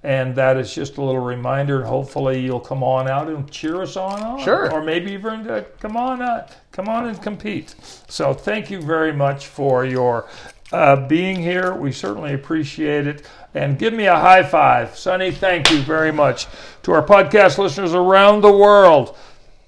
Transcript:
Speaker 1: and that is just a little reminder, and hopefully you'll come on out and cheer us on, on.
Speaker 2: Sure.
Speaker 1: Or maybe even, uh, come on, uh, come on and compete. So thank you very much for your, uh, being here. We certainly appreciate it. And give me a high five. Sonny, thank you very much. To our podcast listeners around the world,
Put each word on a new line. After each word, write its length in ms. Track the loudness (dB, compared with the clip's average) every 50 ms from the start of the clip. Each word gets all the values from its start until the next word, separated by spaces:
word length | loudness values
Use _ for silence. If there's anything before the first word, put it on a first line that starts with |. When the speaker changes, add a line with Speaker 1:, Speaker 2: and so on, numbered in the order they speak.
| -4
Speaker 1:
and 320 | -4 -4 -4 -4 -4 -2
that 200 | 0 0 0 0
is 180 | 0 -2 -8 -8
just 240 | -10 -10 -10 -8
a 40 | -8 -6
little 160 | -4 -4 -4
reminder, 580 | -4 -6 -8 -8 -6 -6 -4 -4 -2 -2 -4 -4
and 80 | -4
hopefully 520 | -4 -6 -6 -6 -8 -8 -4 -4 -4 -4 -4
you'll 200 | -4 -4 -6 -6
come 240 | -8 -8 -8 -4 -2
on 260 | -2 -2 -2 -2 -2
out 180 | -4 -4 -6
and 220 | -6 -8 -10 -10 -12
cheer 300 | -14 -10 -8 -6 -6 -6
us 160 | -8 -8 -8
on, 240 | -8 -8 -8 -8 -8
on. 180 | -8 -10 -10 -6
Speaker 2:
Sure. 320 | -2 -2 -2 0 -2 -4
Speaker 1:
Or 120 | -4 -4 -4
maybe 280 | -4 -6 -4 -6 -8
even, 380 | -12 -10 -10 -10 -10 -10 -10 -8
uh, 140 | -8 -8 -10 -12 -18 -14
come 180 | -12 -8 -6
on, 240 | -6 -6 -6 -6 -6
uh, 260 | -6 -6 -6 -8 -10 -16 -20 _ _ _
come 160 | -14 -10 -8
on 200 | -6 -6 -6 -6
and 120 | -8 -10 -10
compete. 520 | -10 -12 -12 -10 -10 -10 -10 -10 -12 -14 -20 _ -20 -20 -20 -20 _
So 260 | -16 -8 -4 -4 -4 -4
thank 360 | -4 -6 -6 -6 -6 -6 -10
you 120 | -12 -10
very 300 | -6 -4 -2 -2 -2 -2
much 360 | -2 -2 -2 -2 -2 -6 -12
for 360 | -18 -10 -4 -2 0 0 0 0
your, 440 | -2 -2 0 0 0 0 -2 -6 -10 -20 -20 -20 -20 -20 _ -12 -6
uh, 360 | 0 4 6 6 4 4 2
being 300 | 0 0 0 0 -4 -4 -4
here. 320 | -4 -4 -2 -2 -2 -4 -4
We 180 | -4 -6 -6
certainly 440 | -6 -6 -8 -8 -8 -8 -8 -8 -8
appreciate 720 | -8 -6 -4 -4 -4 -4 -6 -6 -6 -4 -2 -2 -2 -2
it. 180 | -4 -6 -8 -16 -20 -20 -20 -20 _ -8
And 240 | -6 -2 -2 -2 -2
give 140 | -2 -2 -2
me 100 | 0 2
a 100 | 2 2
high 280 | 4 6 6 6 6 6
five. 520 | 2 2 2 4 4 2 2 -2 -6 -12
Sonny, 360 | -8 -4 -4 -2 -2 -4 -6
thank 400 | -6 -2 -2 -2 -2 0 0 0
you 100 | 0 0
very 300 | 0 -2 -2 0 0 -2
much. 340 | 0 2 0 0 0 -4 -10 -14 -16 -20 -20 -20 -20 _ -2
To 80 | 2
our 120 | 2 2 6
podcast 540 | 6 6 6 6 4 4 6 6 6 4
listeners 380 | 0 -4 -4 -4 -4 -4 -2 0
around 460 | 0 2 4 6 6 6 6 6 8
the 100 | 6 6 8
world, 640 | 8 8 8 8 8 8 8 8 6 2 -2 -10 -20 -20 -20 -20 -20 -20 -20 -20 _ _